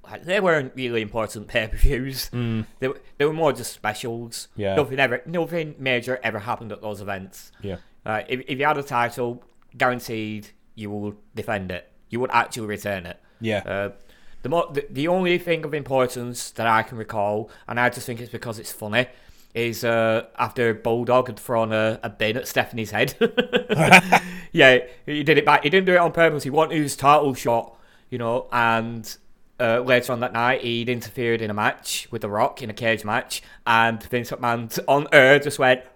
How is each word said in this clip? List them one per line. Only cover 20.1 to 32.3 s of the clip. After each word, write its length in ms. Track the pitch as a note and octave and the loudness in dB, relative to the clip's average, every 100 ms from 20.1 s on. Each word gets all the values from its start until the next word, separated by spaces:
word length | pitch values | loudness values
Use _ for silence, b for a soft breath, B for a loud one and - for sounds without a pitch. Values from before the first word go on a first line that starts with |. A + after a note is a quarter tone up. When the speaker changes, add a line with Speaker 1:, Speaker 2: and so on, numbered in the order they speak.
| A2+ - - | 0 -2 -4
Speaker 1:
after 340 | A2+ - A#2 | -4 0 0
Bulldog 520 | G#2+ A#2+ A#2 A#2+ B2 B2+ | 0 0 0 2 2 2
had 140 | G#2+ | -8
thrown 320 | - A#2 A2+ | -2 -2 0
a, 260 | A2 A2 A2 | 0 0 -2
a 40 | A2+ | -10
bin 280 | - G#2+ A2+ | -2 -2 -2
at 100 | - | -2
Stephanie's 460 | C3+ - A#2+ G#2+ | -2 -2 -6 -4
head. 220 | G#2+ B2+ - | 0 -2 0
<laughs> 1040 | A3+ - B3 A#3+ - F3 D#3 F#3 - - - - | 0 0 0 -2 -2 2 8 8 8 2 2 -14
Speaker 2:
<laughs> 140 | - | -4
Speaker 1:
Yeah, 260 | E3 C3+ B2+ - B | 6 8 8 2 B
he 200 | - D3 | -8 -2
did 120 | D3 D3 | 4 4
it 60 | |
back. 200 | D3+ D3 | 6 4
He 60 | D3 | 4
didn't 160 | F#3+ F#3+ | 2 4
do 80 | |
it 40 | F3+ | 4
on 140 | E3+ | 4
purpose. 320 | E3+ D#3+ D3+ | 4 2 2
He 60 | B2+ | -2
wanted 300 | D3 D#3+ D#3 | 0 2 0
his 140 | C#3+ - | -4 2
title 380 | C#3 D3 C#3+ | 6 6 4
shot, 420 | B2 B2 A#2 - b b b b | -2 0 0 -2 b b b b
you 60 | B2 | -6
know, 280 | A#2 B2 - | -2 -2 -2
and, 640 | A#2+ A#2 A2+ A2+ A#2 A2+ - - - - - | 2 2 2 -2 -8 -12 -18 -20 -20 -20 -2
uh, 220 | A#2 A#2 | 0 2
later 320 | B2+ B2 B2 | 4 2 2
on 80 | A#2+ | -4
that 120 | A#2+ | -2
night, 280 | A#2 A#2+ C3 | 0 2 0
he'd 260 | A#2+ A#2 A#2 | -2 -2 -2
interfered 540 | A#2+ A2 C3 A#2 A2+ | -4 -6 -4 -2 0
in 80 | A2 | -2
a 40 | |
match 520 | G#2 A2+ - - - - | 0 -2 -2 -8 -8 -8
with 100 | A2+ | -8
The 60 | G#2+ | -4